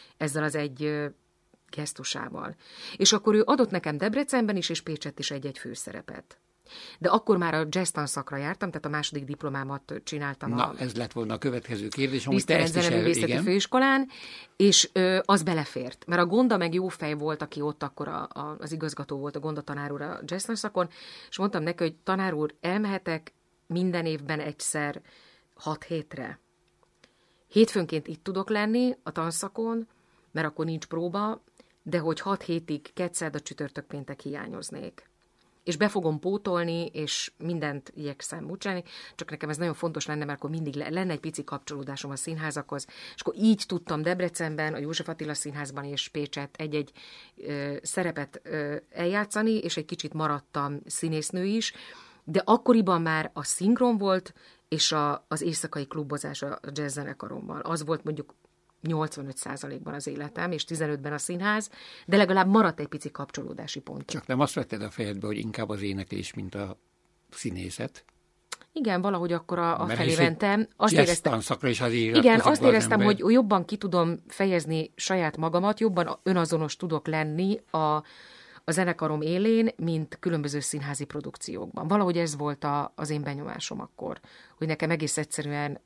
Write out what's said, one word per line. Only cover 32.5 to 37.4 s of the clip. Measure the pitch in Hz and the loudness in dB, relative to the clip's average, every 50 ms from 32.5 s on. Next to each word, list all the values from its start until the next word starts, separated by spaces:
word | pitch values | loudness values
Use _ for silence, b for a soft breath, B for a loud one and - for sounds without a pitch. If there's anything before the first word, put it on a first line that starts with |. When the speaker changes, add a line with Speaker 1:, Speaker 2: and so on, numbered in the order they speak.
| 170 170 165 - 151 147 - - - | -2 -2 -2 -4 -6 -6 -6 -8 -6
Speaker 1:
kedd, | - 180 170 | -4 -4 -4
szerda, | - - 170 156 143 147 | -4 -4 -4 -4 -6 -6
csütörtök, | - - 143 - 147 139 - 147 139 | -8 -8 -8 -8 -8 -8 -8 -12 -12
péntek | - - 143 135 - 139 - | -10 -10 -10 -10 -10 -12 -12
hiányoznék. | - 143 143 147 - 117 - - - - - - - - - - - _ _ _ _ _ _ _ _ _ _ _ - | -10 -10 -10 -8 -10 -10 -10 -10 -12 -12 -12 -12 -12 -12 -14 -18 -20 _ _ _ _ _ _ _ _ _ _ _ -6
És | 175 165 | -4 0
be | 147 208 | 2 2
fogom | 202 - 202 175 160 156 147 | 2 2 2 0 0 0 0
pótolni, | - 180 196 208 - 196 175 175 170 170 165 170 170 | 0 -2 -2 0 0 0 0 0 0 0 0 -2 -4
és | - - 156 151 143 - - - - _ | -4 -6 -6 -4 -4 -4 -4 -4 -6 _
mindent | - | -8